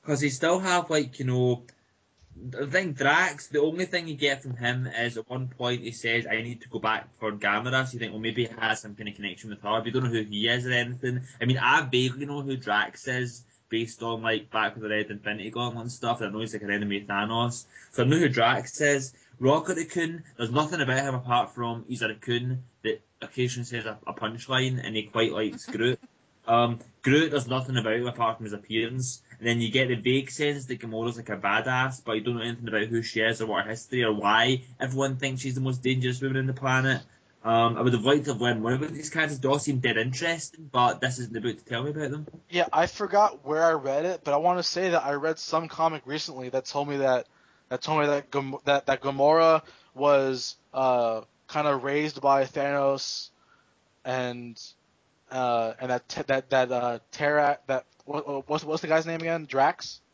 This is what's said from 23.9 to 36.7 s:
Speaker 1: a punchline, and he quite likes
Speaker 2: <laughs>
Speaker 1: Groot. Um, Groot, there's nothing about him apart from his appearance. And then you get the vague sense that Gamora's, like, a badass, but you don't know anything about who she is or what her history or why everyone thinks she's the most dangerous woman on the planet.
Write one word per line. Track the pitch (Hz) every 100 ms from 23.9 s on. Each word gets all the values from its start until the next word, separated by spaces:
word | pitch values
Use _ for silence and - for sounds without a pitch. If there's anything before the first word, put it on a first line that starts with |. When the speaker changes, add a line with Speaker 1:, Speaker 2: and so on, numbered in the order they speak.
| 104 -
Speaker 1:
a |
punchline, | - 110 113 - 127 131 127
and | - 110
he |
quite | 107 113 110
likes | 95 110 - -
Speaker 2:
<laughs> |
Speaker 1:
Groot. | - 170 - - _ _ _ -
Um, | 127 120 117 - _
Groot, | - 143 160
there's | 143 123
nothing | 131 127 127
about | 110
him | 113 123
apart | 120 117 113
from |
his | 110
appearance. | 104 - 110 113 131 127 - _ -
And | 113
then | 117
you | 113
get | 127 131
the |
vague | 120 104 131 135
sense | - 147 143 127
that | 123
Gamora's, | 117 110 117 117
like, | 113
a | 101
badass, | 98 107 117 127 131 127
but | - 110
you |
don't | 110 120
know |
anything | 117 117 117
about | 107 107
who | 117
she | 113 113
is | 110 110
or | 110
what | 104
her | 101
history | 113 - 127
or | 117
why | 107 101 107 120 127 - -
everyone | 135 131 135 131
thinks | 139 131
she's | 135
the | 127
most | 131 127
dangerous | 131 131 127 123
woman | 135 135
on | 131
the |
planet. | 131 135